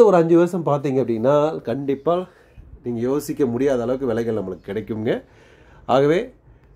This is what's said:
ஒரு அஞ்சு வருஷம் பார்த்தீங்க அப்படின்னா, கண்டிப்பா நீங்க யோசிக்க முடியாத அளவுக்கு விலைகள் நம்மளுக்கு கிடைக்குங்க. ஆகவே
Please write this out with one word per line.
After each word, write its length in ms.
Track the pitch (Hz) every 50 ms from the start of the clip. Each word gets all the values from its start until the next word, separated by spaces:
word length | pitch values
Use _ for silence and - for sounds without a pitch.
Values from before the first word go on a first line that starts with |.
| 240
ஒரு 100 | 208 185 175
அஞ்சு 140 | 165 165 170 165
வருஷம் 300 | 175 175 180 180 160 147
பார்த்தீங்க 280 | 143 143 135 147 131 131 123
அப்படின்னா, 580 | 113 117 110 113 131 147 147 147 156 160 156 - - 117
கண்டிப்பா 420 | 139 143 135 139 139 - 160 175 180 185 - - _ _ _ _ - - - - - -
நீங்க 140 | 123 120 113 117 127
யோசிக்க 360 | 135 147 143 - 147 147 143 120
முடியாத 300 | 117 120 135 143 135 123 117
அளவுக்கு 240 | 120 131 131 139 123
விலைகள் 280 | 110 110 117 117 117 107
நம்மளுக்கு 280 | 95 92 92 - - -
கிடைக்குங்க. 420 | 98 110 104 - 113 107 107 123 180 254 - _ _ _ - _ _ _ - _ - - - - 117
ஆகவே 240 | 135 143 147 160 185 247 262 - _ _ _ - _ _ _ _